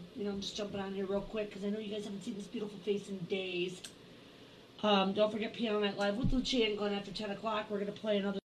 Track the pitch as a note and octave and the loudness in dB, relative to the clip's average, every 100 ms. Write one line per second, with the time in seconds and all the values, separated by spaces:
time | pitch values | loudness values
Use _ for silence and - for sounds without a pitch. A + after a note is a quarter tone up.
0 | F3 A#3+ G3+ G3+ G3+ - G3+ G3+ G3 G3 | -10 -4 -2 -2 -4 -4 -4 -4 -4 -2
1 | F#3+ G3 G3+ A3 G#3 G3 G3+ G#3+ G#3 G#3+ | 0 0 0 -2 -4 -2 -2 -2 -2 -4
2 | G#3 G3 A#3+ G3+ - A#3 G3+ - G#3+ G3+ | -4 -6 -6 -6 -6 -6 -6 -4 0 0
3 | - F#3+ E3+ G3 F#3 F3+ F3+ F3+ - - | -2 -6 -2 -2 -2 -2 -2 -4 -12 -16
4 | - - - - - - - - G#3+ G3 | -20 -20 -20 -20 -20 -20 -20 0 4 6
5 | F#3+ G3 G#3+ G#3+ A3 - A3+ G#3 G3+ G3 | 6 4 4 2 -4 -2 0 2 2 2
6 | G3+ G3+ C#4 C4 - B3+ G#3+ G#3 G#3 G3+ | 2 4 4 4 4 4 4 2 0 0
7 | G3+ F#3+ G#3+ F#3+ A3 G#3+ G#3+ G3+ G3+ - | -2 -6 -4 -2 0 0 0 -2 -2 -2
8 | A3 G3+ G3 G3 - | 2 2 2 -2 -6